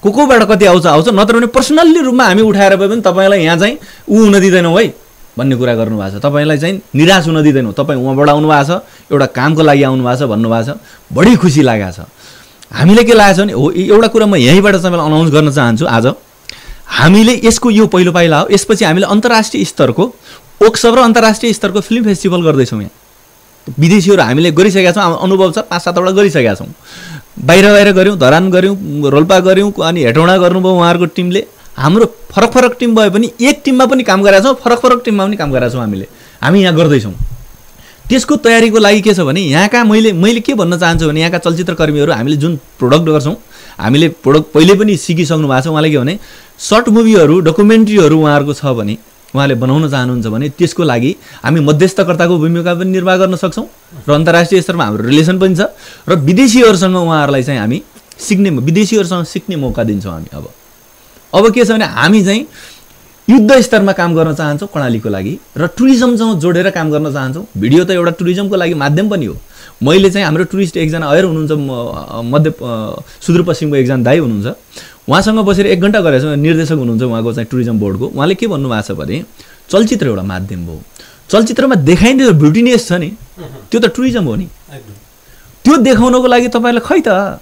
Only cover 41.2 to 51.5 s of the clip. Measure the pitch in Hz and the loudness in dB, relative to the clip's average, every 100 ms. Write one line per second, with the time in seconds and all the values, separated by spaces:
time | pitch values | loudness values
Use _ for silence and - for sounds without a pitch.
41.2 | 165 175 170 165 180 170 156 147 143 127 | -2 -2 -4 -4 -4 -2 -2 0 -2 -2
42.2 | 123 151 151 160 - _ 127 147 165 151 | -2 -2 -2 -4 -10 _ 0 0 2 -2
43.2 | 139 214 - - - - 104 139 165 160 | -2 -8 -12 -20 -20 -8 -2 0 0 -2
44.2 | - 147 151 151 165 196 214 190 - 170 | 0 0 2 2 4 4 2 -2 -4 -4
45.2 | 160 160 151 131 143 156 156 147 123 196 | -2 -2 0 -2 -2 -2 0 0 -2 -6
46.2 | - - - _ - 214 240 214 226 214 | -12 -20 -20 _ -2 0 2 2 4 4
47.2 | 151 170 160 156 208 226 214 208 156 156 | 4 4 2 2 4 4 4 4 4 4
48.2 | 151 147 143 143 143 120 104 113 _ _ | 2 0 -2 -4 -4 -4 -4 -8 _ _
49.2 | _ 131 139 127 127 139 156 135 127 123 | _ -4 -2 -2 0 0 0 -2 -4 -4
50.2 | 113 107 143 - 175 - 170 120 127 185 | -4 -4 -6 -4 -4 -2 -2 0 -2 -6
51.2 | - - 113 | -12 -8 -2